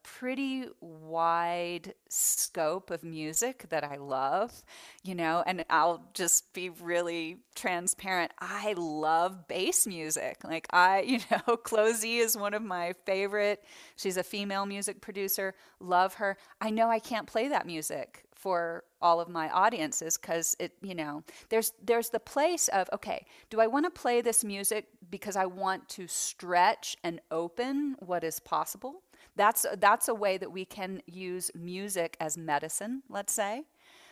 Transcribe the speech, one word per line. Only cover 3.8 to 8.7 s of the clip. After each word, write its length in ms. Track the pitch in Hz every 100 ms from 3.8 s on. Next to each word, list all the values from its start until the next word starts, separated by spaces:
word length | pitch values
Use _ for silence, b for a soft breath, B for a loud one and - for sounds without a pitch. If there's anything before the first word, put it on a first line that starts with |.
I 140 | 143 143
love, 680 | 139 131 135 175 233 - - B B B
you 120 | 185
know, 280 | 180 165 170 170
and 180 | 185 160
I'll 400 | 151 165 165 -
just 400 | - 175 - -
be 160 | 190 180
really 680 | 170 170 170 175 170 160 180 _
transparent. 800 | - - 175 185 - 196 185 165 -
I 360 | 180 202 208